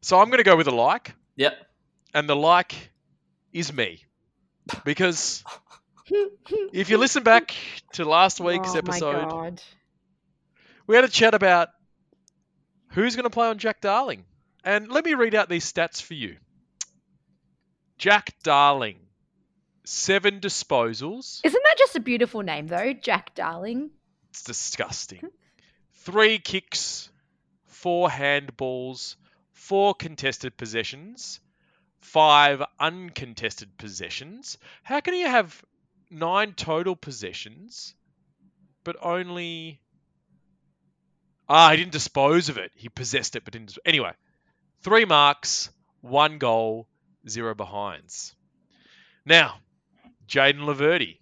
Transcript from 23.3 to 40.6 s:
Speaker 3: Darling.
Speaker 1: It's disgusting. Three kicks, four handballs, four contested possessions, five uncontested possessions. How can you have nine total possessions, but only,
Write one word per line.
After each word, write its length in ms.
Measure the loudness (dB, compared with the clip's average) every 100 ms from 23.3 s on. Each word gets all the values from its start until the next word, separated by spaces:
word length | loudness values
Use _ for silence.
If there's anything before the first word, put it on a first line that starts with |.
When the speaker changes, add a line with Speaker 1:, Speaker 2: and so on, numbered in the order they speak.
Speaker 3:
Darling. 580 | -8 -8 -8 -8 -8 -8 _ _ _ _
Speaker 1:
It's 140 | -20
disgusting. 800 | -12 -10 -10 -8 -8 -8 -14 -16 -18 _ _ _ _ _ _ _
Three 340 | -6 2 4 2
kicks, 680 | -4 -8 -6 -8 -8 -10 -16 _ _ _ _ _ _
four 440 | -10 -4 0 0
handballs, 1080 | 0 -2 -2 -4 -10 -8 -6 -10 -12 -16 -16 _ _ _
four 400 | _ -4 2 2 0
contested 640 | -8 -6 -6 -6 -12 _
possessions, 840 | -8 -6 -6 -10 -20 -18 -18 -18 _ _ _ _ _ _
five 600 | _ 4 8 8 6 4 -6 _
uncontested 960 | -4 -4 -16 -14 -16 -10 -10 -10 -20 _
possessions. 800 | -18 -14 -12 -14 -16 -20 -20 -20 -20 -20
How 160 | -8 -6
can 140 | -4 -4
you 120 | 0
have 360 | 0 0 -8 _ _ _ _ _
nine 420 | -8 -2 -2 -2
total 420 | -6 -4 -2 -2 -6
possessions, 960 | -10 -12 -12 -12 -16 -20 -20 -20 -20 _ _ _ _ _ _ _ _ _
but 120 | -14 -8
only, 800 | -4 -4 -6 -10 -10 -10 -14 -18 _ _ _ _ _ _ _ _